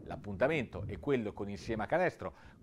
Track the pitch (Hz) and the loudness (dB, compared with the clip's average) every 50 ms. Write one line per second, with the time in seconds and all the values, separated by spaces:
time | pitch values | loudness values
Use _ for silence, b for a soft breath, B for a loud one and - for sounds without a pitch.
0 | B - 85 80 - 101 101 87 123 143 165 151 117 - - 92 101 95 101 85 | B -8 -8 -6 -6 -4 0 2 4 4 4 2 0 -2 -4 -6 -4 -4 -6 -2
1 | - 147 139 123 107 101 - - 104 101 101 90 - - 113 107 104 - 151 170 | 2 2 4 4 2 0 -4 -4 -4 -4 -6 -6 -4 -2 -2 0 0 2 4 4
2 | 185 160 - - - 90 - - - - - - | 4 2 0 -2 -6 -8 -8 -10 -18 -20 -20 -16